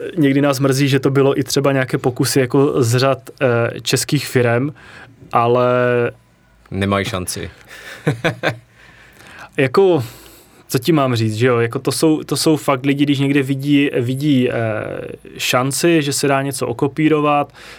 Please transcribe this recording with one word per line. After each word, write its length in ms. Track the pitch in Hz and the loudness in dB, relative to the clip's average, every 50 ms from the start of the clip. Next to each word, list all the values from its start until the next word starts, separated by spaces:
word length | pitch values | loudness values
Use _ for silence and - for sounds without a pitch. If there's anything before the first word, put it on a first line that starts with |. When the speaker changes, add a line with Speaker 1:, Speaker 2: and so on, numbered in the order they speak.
| - - - 180 | -2 -6 -2 0
Speaker 1:
někdy 240 | 147 139 135 139 | 2 2 2 2
nás 180 | 139 143 139 127 | 2 2 2 2
mrzí, 280 | 139 135 135 135 143 135 | 2 0 2 2 2 2
že 120 | 135 139 | 2 2
to 100 | 139 151 | 2 2
bylo 300 | 135 139 135 135 139 147 | 2 2 2 2 2 0
i 40 | 135 | -2
třeba 280 | - - - 139 139 | -2 -2 0 2 2
nějaké 260 | 139 135 127 - - 139 | 2 0 0 -2 -2 -2
pokusy 420 | - 139 117 - 143 120 - 139 | -2 -2 0 0 -2 0 2 0
jako 440 | 131 120 - 139 135 151 - - 127 | 0 2 2 2 2 2 2 2 2
z 140 | 113 117 127 | 2 2 2
řad, 320 | 131 135 135 - - - - - | 2 2 0 -2 -4 -12 -6 -2
eh, 380 | 147 127 120 117 117 117 - - | 0 0 2 0 0 -2 -4 -6
českých 460 | 117 - - 131 - - - 143 - - | -4 -2 -2 -2 0 -2 -2 -4 -2 -2
firem, 460 | - 131 120 117 117 120 131 151 - - - - - - - - - - - - | 0 0 2 2 2 0 -2 -4 -6 -10 -18 -20 -20 -20 -20 -20 -20 -20 -8 -2
ale 360 | - 120 117 117 120 127 123 123 123 123 123 123 123 120 120 120 - - _ _ _ _ _ _ _ _ _ _ | 0 0 2 2 2 2 2 2 2 2 2 2 0 0 0 -2 -4 -8 _ _ _ _ _ _ _ _ _ _
Speaker 2:
Nemají 340 | - 95 98 98 101 101 98 | -4 -2 0 0 0 0 0
šanci. 440 | - - 92 90 85 - - 85 85 - - - - - - - - - - - - 131 117 - 170 - - - 151 - | -2 -4 -6 -6 -6 -8 -10 -10 -12 -14 -18 -20 -20 -20 -20 -20 -18 -20 -6 -4 -4 -2 -2 -2 -4 -4 -4 -4 -6 -6
<laughs> 1040 | - - _ _ - - - - - - - - - - - - - - - - - | -6 -10 _ _ -20 -20 -20 -20 -20 -20 -20 -20 -20 -20 -20 -20 -20 -20 -10 -4 -2
Speaker 1:
jako 460 | 139 131 135 190 196 190 175 151 113 - - - - - - - - - - - - - - | -2 0 2 4 4 4 4 2 0 -4 -10 -18 -20 -20 -20 -20 -20 -20 -20 -20 -8 -4 -4
co 60 | 135 | -2
ti 120 | - - | 0 2
mám 240 | 165 151 139 131 127 | 2 2 2 2 0
říct, 200 | 113 113 110 107 | 0 0 -2 0
že 120 | 107 120 131 | 0 0 2
jo? 100 | 123 117 | 2 2
Jako 200 | 117 113 - 131 | 0 -2 -4 -4
to 120 | 135 - | -4 -4
jsou, 320 | 131 - - 160 156 147 - | -2 0 2 2 2 0 -2
to 140 | - 151 139 | -4 -6 -2
jsou 200 | - 165 156 143 | 0 2 0 2
fakt 280 | - - 139 131 127 | 0 0 -2 0 0
lidi, 180 | 143 139 139 147 | 0 0 2 2
když 160 | 143 143 131 | 0 2 2
někde 240 | 139 139 139 147 135 | 0 0 0 0 0
vidí, 460 | 131 139 135 135 147 147 143 139 143 123 139 | 0 -2 -4 0 2 2 2 2 2 0 -2
vidí, 480 | 120 120 131 135 143 151 143 127 123 123 | -2 -2 -2 -2 0 0 2 2 2 0
eh, 40 | - 123 117 110 107 110 - 101 95 92 - - - - - - - - | 0 -2 -2 -2 -4 -4 -6 -8 -8 -10 -10 -12 -14 -16 -18 -18 -12 -8
šanci, 640 | - - - 127 127 135 135 - - 170 170 160 | -4 -2 0 0 0 -2 -2 0 2 2 2 2
že 120 | 143 143 135 | 2 0 -2
se 140 | - - 143 | -2 0 0
dá 140 | 139 135 | 0 0
něco 260 | 135 139 131 - - 123 | -2 -4 -6 -4 -4 -6
okopírovat, 840 | 123 - - 143 - - 156 156 156 151 147 147 147 147 143 - - - - - - | -4 -2 -2 -2 0 0 0 2 2 2 2 0 0 0 -2 -4 -8 -16 -20 -20 -20